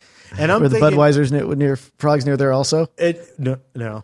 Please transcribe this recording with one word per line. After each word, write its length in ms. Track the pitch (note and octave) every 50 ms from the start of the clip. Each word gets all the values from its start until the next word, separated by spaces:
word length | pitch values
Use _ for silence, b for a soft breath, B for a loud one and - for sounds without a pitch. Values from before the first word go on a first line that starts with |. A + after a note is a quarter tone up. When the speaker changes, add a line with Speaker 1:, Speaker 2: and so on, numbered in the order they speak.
| B B B B B B B F#2+
Speaker 1:
And 120 | D3+ D#3+
I'm 100 | F#3+ G#3
Speaker 2:
Were 80 | D#3 C#3
the 100 | C#3+ D3
Speaker 1:
thinking 180 | D3+ D3+ D3
Speaker 2:
Budweiser's 340 | C#3+ D3 D3 C#3+ C#3+ D3 B2+
near, 220 | C#3+ C#3+ - - D3
near, 200 | C#3 C#3+ C#3 C3+
frogs 500 | C3 - _ _ _ - D3 D3 D3 B2+
near 120 | C#3+ C#3
there 160 | C3+ C#3 C3+ C3
also? 340 | C3+ C#3 - D#3 D#3 E3 - _
Speaker 1:
It, 400 | - E3+ E3+ E3+ E3+ - - _
no, 200 | - C#3 B2+ C3 C3 - _ _
no. 280 | B2 A#2 A2+ G#2+ A2